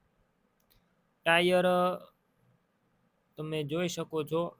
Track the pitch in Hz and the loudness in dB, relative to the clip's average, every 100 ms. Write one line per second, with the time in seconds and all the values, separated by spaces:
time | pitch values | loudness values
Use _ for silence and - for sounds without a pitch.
0 | _ _ _ _ _ _ _ _ _ _ | _ _ _ _ _ _ _ _ _ _
1 | _ _ 165 170 180 180 180 180 180 - | _ _ 2 4 4 4 4 2 0 -2
2 | - _ _ _ _ _ _ _ _ _ | -12 _ _ _ _ _ _ _ _ _
3 | _ _ _ - 156 156 143 165 175 165 | _ _ _ -14 -8 -6 -4 -4 -4 -6
4 | 165 160 143 160 170 | -6 -6 -2 -2 -4